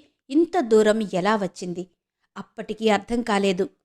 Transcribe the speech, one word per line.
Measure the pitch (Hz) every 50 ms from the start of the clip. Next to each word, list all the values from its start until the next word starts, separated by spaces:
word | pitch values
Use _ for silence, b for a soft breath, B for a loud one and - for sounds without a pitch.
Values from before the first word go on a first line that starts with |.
| - _ _ _ _ - 277
ఇంత | 320 339 - - 349 262 220
దూరం | 226 214 214 214 208 220 214 180 190 175
ఎలా | 180 208 220
వచ్చింది? | 208 190 175 - - 190 180 170 180 185 - _ _ _ _ _ _ _ _ _
అప్పటికీ | 196 - - _ 226 190 - 214 - 220 214 202
అర్థం | 196 196 - 240 240
కాలేదు. | 240 233 202 202 196 196 185 190 185 - - _